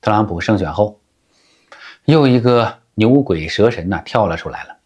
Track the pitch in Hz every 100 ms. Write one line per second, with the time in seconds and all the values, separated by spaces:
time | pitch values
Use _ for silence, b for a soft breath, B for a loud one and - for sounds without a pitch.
0 | - 107 107 85 - 104 92 - 107 -
1 | _ _ _ B B B B B B B
2 | - 156 139 123 120 120 113 - _ -
3 | 110 135 139 85 80 - 107 113 85 92
4 | - 120 101 82 - - - -